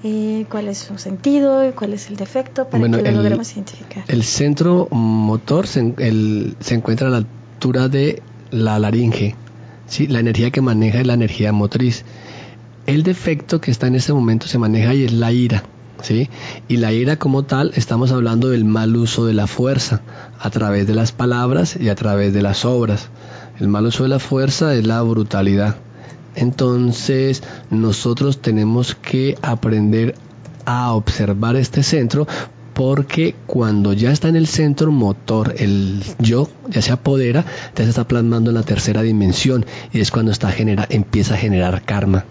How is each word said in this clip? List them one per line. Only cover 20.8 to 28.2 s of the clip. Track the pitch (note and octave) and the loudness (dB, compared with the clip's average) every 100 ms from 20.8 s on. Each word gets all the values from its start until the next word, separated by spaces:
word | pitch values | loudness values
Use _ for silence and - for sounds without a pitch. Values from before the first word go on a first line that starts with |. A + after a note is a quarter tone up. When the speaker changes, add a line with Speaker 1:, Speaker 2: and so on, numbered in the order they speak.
| G2+ | 0
Speaker 2:
de | |
las | A2 A#2 | 0 0
palabras | - B2 A#2+ B2 C#3+ F3 - | 0 -2 0 0 0 -2 -2
y | A2+ | -2
a | |
través | G2 A2 G2+ G2+ | 0 0 0 2
de | G2+ | 0
las | G2+ G2+ | 0 0
obras. | A#2+ B2 A2 G2+ - - - - - - | 0 0 0 -2 -6 -20 -20 -20 -20 -4
El | G2+ | -2
mal | G#2 A2+ | 2 0
uso | A2+ | 0
de | C3 | 0
la | C3+ | 0
fuerza | - C3+ C#3 - D#3+ | 0 0 0 0 0
es | B2+ A2 | 2 2
la | A2+ | 0
brutalidad. | A#2 A2+ G#2+ G2 G2 G2 G#2 - - - - - - - | 0 0 0 0 2 2 0 -2 -12 -20 -20 -20 -16 -2
Entonces, | B2 C3 C3 B2 B2 A#2 - C3+ C3+ C3+ - - - | -2 0 0 2 0 0 -2 0 0 -2 -6 -18 -4
nosotros | A2 A2+ G#2+ A#2 A#2 | 0 0 0 -2 0